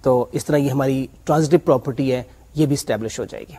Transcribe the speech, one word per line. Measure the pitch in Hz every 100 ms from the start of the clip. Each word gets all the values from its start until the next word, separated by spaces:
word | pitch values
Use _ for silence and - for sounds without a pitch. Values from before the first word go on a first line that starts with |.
تو | 143 127 120
اس | 147 -
طرح | 147
یہ | 139
ہماری | 131 135 135 131 -
ٹرانزٹیو | - 156 156 165 -
پراپرٹی | 131 143 120 135
ہے، | 127 120 - - 151
یہ | 151
بھی |
اسٹیبلش | 139 - 110 110 -
ہو | 113
جائے | -
گی۔ | -